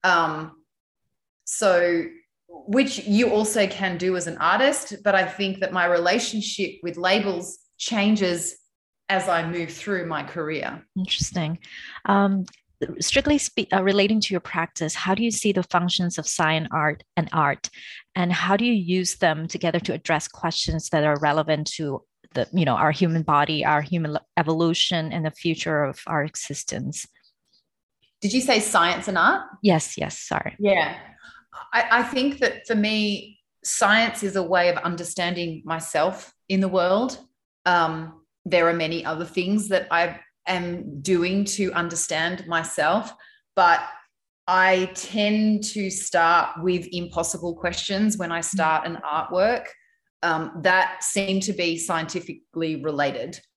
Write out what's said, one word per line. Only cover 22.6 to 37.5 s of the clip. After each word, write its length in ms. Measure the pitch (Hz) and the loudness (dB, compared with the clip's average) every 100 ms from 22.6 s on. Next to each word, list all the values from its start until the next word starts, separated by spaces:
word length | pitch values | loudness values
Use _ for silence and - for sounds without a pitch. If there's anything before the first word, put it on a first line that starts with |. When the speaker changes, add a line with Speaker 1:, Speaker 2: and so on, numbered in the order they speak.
Speaker 2:
know, 100 | 147 | 2
our 160 | 110 151 | 2 2
human 320 | 147 180 165 | 2 0 2
body, 420 | 156 147 147 151 | 2 2 2 0
our 160 | 147 151 | 2 0
human 340 | 147 175 151 | 0 -4 -2
le-, 100 | 151 _ - | -6 _ -2
evolution, 760 | 160 160 170 175 - 175 156 | 0 2 2 2 0 0 -2
and 120 | 170 | -2
the 60 | 156 | -4
future 540 | - 170 160 - 151 | -2 -4 -2 -2 0
of 160 | 139 - - | 0 -4 -4
our 180 | 160 | -2
existence? 840 | 151 - - 147 - - 139 - - _ _ _ _ _ _ _ _ _ _ _ | -2 -6 -10 -8 -8 -6 -6 -8 -14 _ _ _ _ _ _ _ _ _ _ _
Speaker 1:
Did 120 | 202 | -2
you 80 | 247 | 0
say 200 | - 220 | 2 2
science 480 | 214 190 170 180 - | 4 2 2 0 -2
and 100 | 180 | 2
art? 240 | 196 381 - - | 4 2 -4 0
Speaker 2:
Yes, 360 | 208 160 - - | 2 2 0 -6
yes, 200 | - - | -8 -8
sorry. 380 | - - - - | -6 -6 -6 -2
Speaker 1:
Yeah. 380 | 202 185 151 - - - - - _ - - | 2 4 2 -4 -18 -20 -20 -20 _ -20 -2
I, 140 | 233 - | -2 2
I 120 | 233 | 2
think 360 | 247 269 277 277 | 2 0 0 0
that 260 | 247 - - | -2 -2 -2
for 80 | |
me, 640 | 220 214 214 208 202 - - _ _ | 0 2 2 0 -2 -8 -20 _ _
science 600 | - - 208 220 226 226 | -6 0 4 4 2 -2
is 140 | 202 190 | -2 -2
a 60 | |
way 260 | 170 180 175 | 2 4 4
of 80 | 170 | 2
understanding 840 | 175 170 170 - 175 175 170 160 | -4 -6 -6 -4 -2 -2 -6 -8
myself 680 | 160 165 160 156 165 190 - _ - | -6 -6 -2 0 0 -2 -16 _ -2
in 120 | 190 | 0
the 80 | 190 | 2
world. 500 | 185 175 196 254 - - _ _ | 2 2 2 0 -6 -18 _ _